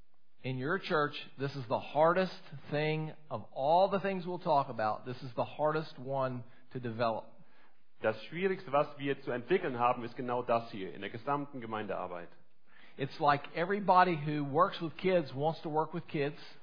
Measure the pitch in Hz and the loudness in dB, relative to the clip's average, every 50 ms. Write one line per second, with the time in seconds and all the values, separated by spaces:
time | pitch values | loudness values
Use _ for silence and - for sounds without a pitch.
0 | - - - - - - - - - 127 131 127 127 147 180 190 - - 180 151 | -14 -14 -14 -14 -14 -14 -12 -8 -6 -4 -4 -2 -2 -2 -2 -2 0 2 4 4
1 | 147 147 147 - - - - - 135 139 139 143 123 110 131 107 - - - 143 | 4 2 0 -6 -12 -10 -6 -4 -4 -4 -4 -4 -2 0 0 0 0 0 4 6
2 | 156 165 175 185 190 180 - - - - - 135 - - 147 147 151 156 156 156 | 6 8 8 6 4 0 -2 -8 -12 -12 -12 -12 -6 -2 0 2 2 2 2 0
3 | 156 156 - - - - - 110 107 - - - 131 147 165 175 196 196 190 190 | -2 -4 -8 -10 -10 -8 -8 -8 -8 -6 -4 0 4 6 6 8 6 6 4 2
4 | 151 196 196 180 - 180 180 175 - 175 151 139 135 135 123 113 107 107 107 - | 0 0 -2 -2 -4 -4 -4 -2 2 4 4 4 4 2 0 0 0 0 0 -2
5 | - 131 123 - 147 131 - - 123 113 - - 147 151 156 156 160 - - - | -4 -8 -8 -8 -8 -6 -2 -2 -4 -2 -2 0 2 2 2 0 -2 -4 -8 -10
6 | 123 131 135 135 131 131 127 123 113 - - - - - - 131 123 120 113 113 | -6 -2 0 0 0 0 -2 -4 -8 -10 -14 -14 -12 -10 -8 -6 -6 -4 -2 0
7 | 120 113 110 101 - - - - - - - - - - - - - - - - | 0 0 0 -2 -4 -8 -12 -14 -14 -14 -14 -14 -14 -14 -14 -14 -14 -14 -6 -2
8 | - 110 110 - - - 156 170 190 190 190 185 - 131 131 143 147 - - - | 0 0 0 0 -4 -8 -2 0 0 0 0 0 -2 2 2 2 2 2 0 -4
9 | 139 143 135 - - 147 120 123 110 - 180 190 185 156 127 120 123 120 127 123 | -2 -2 -2 -2 -2 -4 -4 -2 2 2 2 2 2 0 2 4 4 4 4 2
10 | 117 113 - - 127 123 123 123 123 - 117 117 117 - - 104 92 90 69 67 | -2 -6 -6 -4 -2 -2 0 0 2 4 4 2 2 0 -6 -6 -6 -6 -6 -6
11 | 98 101 107 117 110 139 143 143 143 - - 131 113 113 110 107 107 98 92 85 | -8 -6 -8 -6 -2 -2 -2 -2 -2 -6 -8 -10 -8 -6 -6 -4 -4 -4 -4 -4
12 | 92 90 90 85 87 - - - - - - - - - - - - - - - | -4 -6 -8 -8 -10 -10 -12 -14 -14 -14 -14 -14 -14 -14 -14 -14 -14 -12 -8 -6
13 | 135 135 - - 156 143 143 139 - - - 170 170 180 202 208 196 180 185 185 | -6 -6 -2 2 4 4 4 4 2 -4 -4 -2 0 0 0 2 4 6 8 8
14 | 185 185 170 151 147 156 151 151 143 139 135 156 180 196 - - 170 160 - - | 8 8 4 0 0 -2 -2 -2 0 2 4 6 6 4 4 -2 -6 -6 -4 0
15 | - 185 185 175 156 127 123 135 143 160 156 - - 170 151 151 160 156 - 170 | 2 4 4 4 4 2 -2 -2 0 -2 -2 -2 -4 -2 0 0 0 0 -2 -8
16 | - - - 156 139 147 143 - - - - - | -6 -4 -2 -2 -2 -2 -2 -6 -12 -14 -14 -14